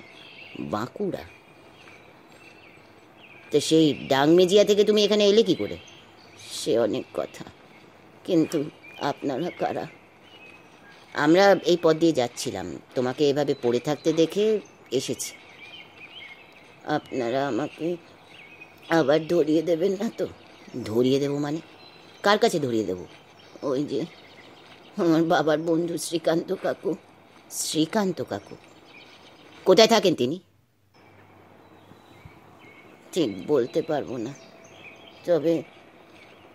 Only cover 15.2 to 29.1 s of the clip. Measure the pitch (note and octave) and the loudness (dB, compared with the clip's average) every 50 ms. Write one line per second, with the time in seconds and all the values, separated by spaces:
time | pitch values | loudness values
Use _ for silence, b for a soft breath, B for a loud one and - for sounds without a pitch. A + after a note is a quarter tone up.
15.2 | - - - - - - - - - - - - - - - - - - - - | -10 -12 -12 -16 -20 -20 -20 -20 -20 -20 -20 -20 -20 -20 -20 -20 -20 -20 -20 -20
16.2 | - - - - - - - - - - - - - - D3+ D3 - - - C3+ | -20 -20 -20 -20 -20 -20 -20 -20 -20 -20 -20 -16 -8 -4 -4 -4 -4 -6 -6 -6
17.2 | A#2+ A#2 B2 C3+ C#3 C#3+ A#2 A2+ D3 - - - D3+ E3+ F3+ E3+ - - - - | -4 -4 -2 -2 -2 -2 -4 -4 -4 -6 -8 -8 -6 -6 -6 -8 -10 -16 -20 -20
18.2 | - - - - - - - - - - - - - - E3 E3 D3+ B2 D3+ E3 | -20 -20 -20 -20 -20 -20 -20 -20 -20 -20 -20 -20 -6 -2 0 2 2 4 2 2
19.2 | D#3+ D3+ E3+ E3+ C#3+ D3+ D3+ D#3+ D#3 F3 E3+ D#3 F3 G#3 F#3+ F#3+ G#3 A3+ - - | 2 0 0 2 2 2 2 0 2 0 0 0 0 0 -2 -2 -4 -6 -6 -6
20.2 | E3+ F#2+ - - - - - - - - - B2+ G#2+ F#2+ A2 A#2+ B2+ B2+ C3+ C3+ | -8 -8 -8 -12 -20 -20 -20 -20 -20 -14 -12 -10 -8 -2 0 2 2 2 2 2
21.2 | C#3+ C#3 C#3+ C#3+ D3 D3 D3+ E3 - - - - - - - - - - - - | 0 -2 -2 -4 -4 -4 -6 -6 -8 -12 -20 -20 -20 -20 -20 -20 -20 -20 -14 -4
22.2 | - G3+ G#3 G#3 A#3+ A3+ F#3 D#3+ C#3 B2 A#2 A2+ G#2 F2 F#2 F2+ E2 - - - | 0 2 2 4 2 2 2 0 -2 0 0 -2 -2 -2 -4 -8 -10 -14 -20 -20
23.2 | - - - - - - - - - C#3 C3 C3+ D3+ - C#3 - D#3 E3+ - - | -20 -20 -20 -20 -20 -20 -18 -10 -6 -4 -4 -2 -4 -4 -4 -6 -6 -8 -10 -16
24.2 | - - - - - - - - - - - - - - - G#3 F#3 E3+ D#3+ D#3+ | -20 -20 -20 -20 -20 -20 -20 -20 -20 -20 -20 -20 -20 -14 -6 -2 2 2 4 4
25.2 | E3 E3 F3 C#3+ D3 D#3 D3+ D3+ E3 E3+ E3 D#3+ E3+ E3 E3+ D#3+ - - E3+ D#3+ | 4 2 2 2 2 2 0 0 0 0 0 0 0 -2 -4 -6 -6 -6 -6 -4
26.2 | - E3+ D#3+ E3+ - - F#3 - - D#3 B2+ - - D3+ E3+ - - - - - | -2 0 0 0 -2 -4 -6 -6 -4 -6 -6 -4 -4 -6 -6 -6 -10 -16 -20 -20
27.2 | - - - - - - - - - - - D#3+ D#3 D#3 - A3 G3+ F#3+ E3 - | -20 -20 -20 -20 -20 -14 -10 -8 -8 -4 -2 -2 -2 0 0 -2 -2 -2 -2 -4
28.2 | A#2+ - G#2 G2+ - - - - - - - - - - - - - - | -6 -8 -8 -8 -10 -12 -18 -20 -20 -20 -20 -20 -20 -20 -20 -20 -20 -20